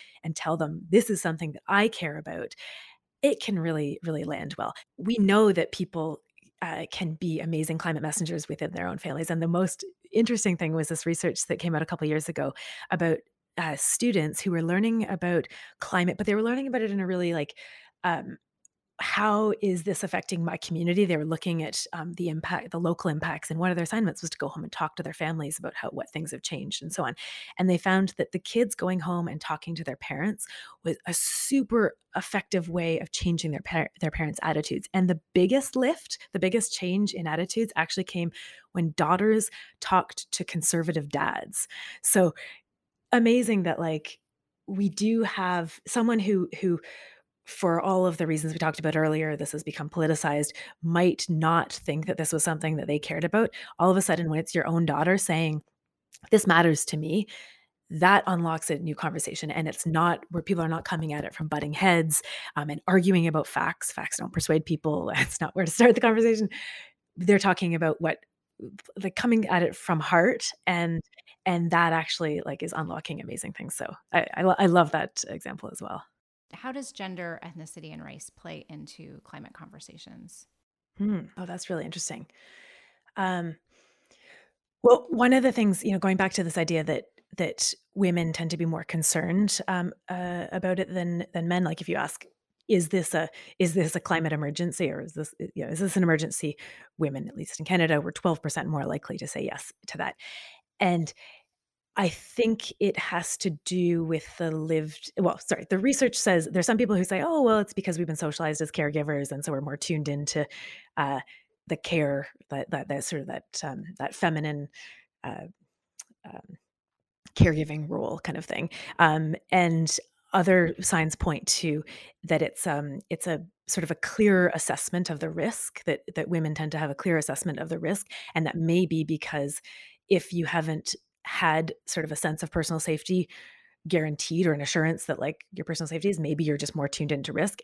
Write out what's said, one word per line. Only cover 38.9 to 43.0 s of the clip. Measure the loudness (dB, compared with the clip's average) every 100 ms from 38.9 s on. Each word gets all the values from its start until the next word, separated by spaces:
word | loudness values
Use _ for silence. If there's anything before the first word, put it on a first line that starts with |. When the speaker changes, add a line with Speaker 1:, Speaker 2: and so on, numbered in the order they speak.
| 2
Speaker 1:
daughters | 4 4 4 4 2 -6 -20 -12
talked | 2 2 2 -4 -8
to | -8
conservative | -6 -2 0 0 0 -2 -2
dads. | -2 -2 -2 -4 -6 -6 -8 -14 -4
So | 2 6 6 2 -10 -18 _ _ _ _